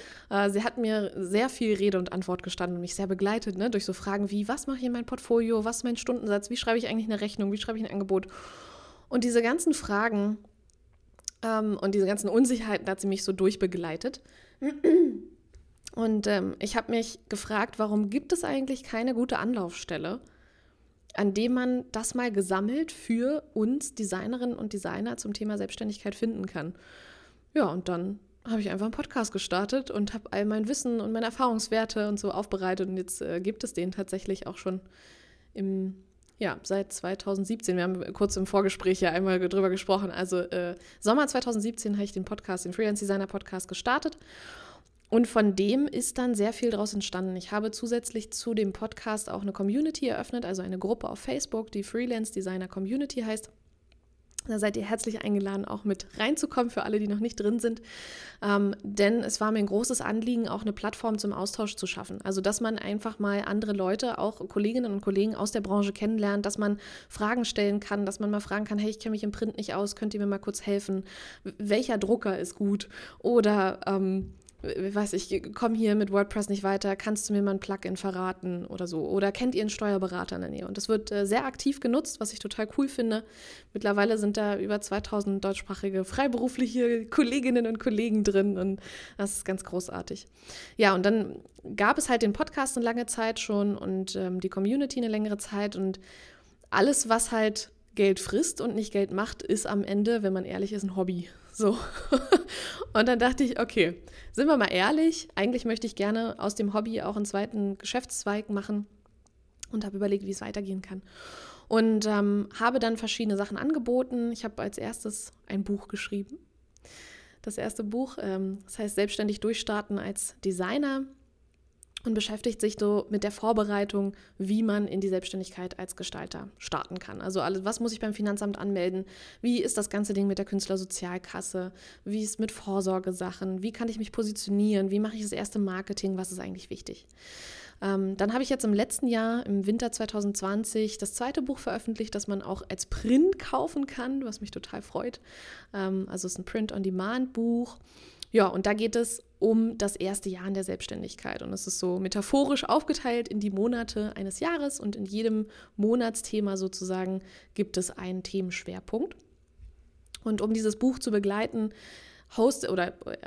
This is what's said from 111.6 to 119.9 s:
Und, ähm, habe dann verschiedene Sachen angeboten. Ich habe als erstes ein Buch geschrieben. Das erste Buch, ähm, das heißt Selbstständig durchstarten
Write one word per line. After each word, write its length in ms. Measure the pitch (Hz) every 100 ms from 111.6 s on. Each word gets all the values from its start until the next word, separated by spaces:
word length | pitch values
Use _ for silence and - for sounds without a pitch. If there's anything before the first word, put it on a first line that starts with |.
| -
Und, 380 | 220 226 214 214
ähm, 420 | 208 202 202 196 -
habe 220 | 233 254
dann 160 | 226 226
verschiedene 400 | 220 - 214 196
Sachen 200 | 202 202
angeboten. 760 | 277 311 240 247 254 247 233
Ich 120 | 233
habe 180 | 220 -
als 160 | 202 -
erstes 540 | - 226 214 208 - - -
ein 160 | 196
Buch 240 | 196 202 -
geschrieben. 520 | 208 - 202 196 302 - _ _ _ - - - - - -
Das 160 | - -
erste 260 | 220 214
Buch, 320 | 208 233 262 -
ähm, 380 | 202 190 190 196
das 140 | - -
heißt 140 | 208 202
Selbstständig 420 | 202 - 214 208
durchstarten 640 | 220 220 - 208 208